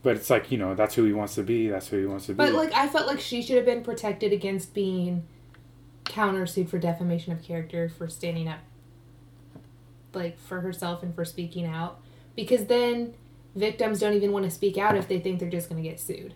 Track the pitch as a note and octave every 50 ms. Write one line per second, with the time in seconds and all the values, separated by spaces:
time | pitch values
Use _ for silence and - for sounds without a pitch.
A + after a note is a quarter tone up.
0 | - C3 A2+ G#2+ - - B2+ G#2+ - - C3+ A2+ F#2+ F#2 F#2+ F#2 G#2+ G#2+ - A#2+
1 | A2+ G#2+ G2+ G#2+ G#2 G2+ - - G2 G2+ A#2 A2+ A2 G#2+ G2+ F#2+ - - - G2+
2 | G2 G2 G2 G2 - - G2 F#2+ - - - D#4+ D#4+ - - C4+ C#4 C#4+ - D#4
3 | - B4+ - - - - B3 A#3+ A#3+ - C4 B3 A#3 B3 A#3 A#3+ A#3 A#3 A3 -
4 | - G#3 G3 - A3 G3+ G3+ G3 G3+ G3 G3 F#3+ - - - G3+ G3 F#3+ F#3 F#3
5 | F3 F3+ F3 F3 E3 - - - - - - - - - - - - - - -
6 | - - - G#3+ G#3 G3+ F#3+ F#3+ F3+ E3+ - F#3+ F3+ - - F3 E3+ E3+ E3+ -
7 | F3+ F3 E3+ E3+ - F3+ E3 E3 - - E3+ E3 E3 - - E3+ E3+ E3 E3 -
8 | E3+ D#3+ - - - E3+ E3 E3 D#3+ D#3+ D#3 D#3 - - - - - - - -
9 | - - - - - - - - - - - - - - - - - - - -
10 | - - - F#3+ F3 E3+ E3+ - - - F#3 F3+ F3 F#3 F3 - F#3 F3 F3 F3
11 | - F3 E3 - E3+ E3 - - F3 E3 - F3+ E3+ E3 D#3+ E3 E3+ F3+ - -
12 | - - - - - - - - G#3+ - B3 A#3 G3+ G#3 A#3+ A#3+ A#3+ A#3+ A#3+ A#3+
13 | A#3+ A#3 - - - - - - - - - F#3+ G#3 G#3+ - - A3+ A3 G#3+ F#3
14 | G#3+ G#3 G#3 G3+ G3+ G3+ G3+ G3+ G3 F3+ E3 - - G3 F#3+ F#3+ G3+ G#3+ G#3 G3
15 | F#3 - F#3+ F3+ E3 F#3+ F3+ F3 F3 E3+ F3 E3+ E3+ - E3 D#3+ D#3+ D#3+ D#3+ -
16 | - - - - - - -